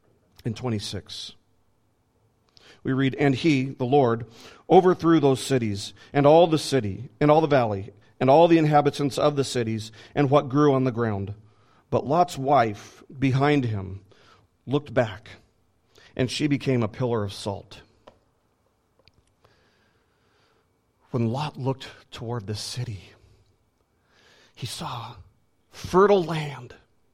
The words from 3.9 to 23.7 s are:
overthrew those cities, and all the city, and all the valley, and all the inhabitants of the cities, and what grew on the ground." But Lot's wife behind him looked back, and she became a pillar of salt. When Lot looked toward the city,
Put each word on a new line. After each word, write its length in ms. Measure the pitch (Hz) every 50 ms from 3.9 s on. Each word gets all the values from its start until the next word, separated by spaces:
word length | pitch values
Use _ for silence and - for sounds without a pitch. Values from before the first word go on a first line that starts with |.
| 143 147 131 117 117 117 117 - - - - - - - _ -
overthrew 480 | 160 190 175 185 175 - 160 165 165 156
those 240 | 143 139 131 120
cities, 520 | - - 139 123 117 107 98 101 - - - - - -
and 160 | - 143 139 143
all 180 | 156 165 180
the 120 | 165 156 139
city, 500 | - - 139 135 110 101 95 110 127 - _ -
and 100 | 147 147
all 120 | 151 160
the 80 | 160 143
valley, 420 | 147 131 117 107 104 98 101 - - _ _ _ _ -
and 100 | 127 131
all 160 | 135 160 170
the 120 | 170 170 165
inhabitants 600 | 156 151 151 147 139 143 - - 143 135 - -
of 160 | 143 151 147
the 80 | 139
cities, 480 | 131 - - 123 113 110 113 107 110 - - - - - -
and 160 | - 143 127
what 180 | 143 147 139 127
grew 240 | 127 147 151 147 135
on 100 | 131 131
the 80 | 131
ground." 420 | 113 117 117 110 104 98 98 98 107 - - _ _ _ _ _ _ _ _ -
But 160 | 120 127 -
Lot's 300 | 123 151 175 180 - -
wife 680 | 135 131 135 147 127 117 113 104 - - - - - - - - 127
behind 460 | 135 135 127 135 143 147 147 143 123
him 360 | 113 107 98 92 92 95 98 - _ _ _ _ _ _ _ _ _ _ _ _
looked 260 | 123 131 143 143 -
back, 360 | 113 127 117 107 95 - - - - - _ _ _ _ _ _ _ _ _ _ _ _ - _ -
and 140 | - 127 113
she 160 | - - 151
became 360 | 147 143 127 - 139 131 120
a 60 | 117 104
pillar 340 | - - 131 117 120 113
of 100 | 104 98
salt. 480 | - - - 104 98 90 - - - - - _ _ _ _ - - _ _ _ _ _ _ _ _ _ _ _ _ _ _ _ _ _ _ _ _ _ _ _ _ _ _ _ _ _ _ _ _ _ _ _ _ _ _ _ _ _ _ _ _ _ _ _ _ _ _ _ _ _ _ _ _ _ _ _
When 200 | - 123 113 110
Lot 260 | 117 135 151 151 -
looked 320 | - 123 135 127 - - - - - _ _
toward 360 | - - 120 113 120 120 98
the 100 | 101 104
city, 440 | 101 - - - 120 123 120 104 90 - - _ _ _ _ _ _ _ _ _ _ _ _